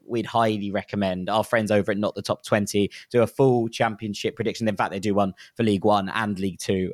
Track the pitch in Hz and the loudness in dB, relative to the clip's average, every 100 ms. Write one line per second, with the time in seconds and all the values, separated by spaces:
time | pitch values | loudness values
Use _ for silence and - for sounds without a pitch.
0 | - 117 - 117 113 107 101 98 - 101 | -6 -4 0 2 2 0 -2 -4 -4 -2
1 | 95 92 92 107 - 117 104 104 95 101 | -2 -2 0 0 2 0 2 2 2 -2
2 | 104 98 - - - 110 101 104 95 - | -2 -4 -4 -6 0 0 0 0 0 -4
3 | - 120 110 - 135 123 113 - 117 101 | -2 2 2 4 4 4 0 -2 -4 -4
4 | 110 101 107 - 104 95 107 98 98 95 | -8 -6 -6 -4 -4 -2 -2 0 -2 -2
5 | 104 101 98 - - - 113 98 104 101 | 0 2 0 -2 -12 -2 0 2 4 2
6 | 95 113 104 92 98 85 - 95 92 | 0 -2 -2 -2 -4 -4 -2 0 -2